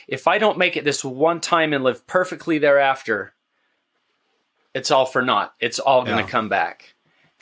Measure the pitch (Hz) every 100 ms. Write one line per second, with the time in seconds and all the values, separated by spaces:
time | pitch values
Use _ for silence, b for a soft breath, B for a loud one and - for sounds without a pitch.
0 | - 127 165 185 214 170 180 160 143 139
1 | 139 127 160 170 - 170 156 143 131 117
2 | - 180 180 160 - 156 147 143 135 131
3 | - 104 95 _ _ _ _ _ _ _
4 | _ _ _ _ _ _ _ 131 - 139
5 | 127 131 127 107 - - 117 - - 127
6 | 113 101 95 123 107 98 85 - - _
7 | _ _ _ _